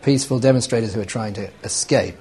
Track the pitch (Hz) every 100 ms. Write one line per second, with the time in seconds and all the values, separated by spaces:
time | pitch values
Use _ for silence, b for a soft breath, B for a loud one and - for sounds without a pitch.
0 | - 139 - 131 131 131 - 117 113 107
1 | 98 120 107 98 98 - 104 - - 139
2 | 92 87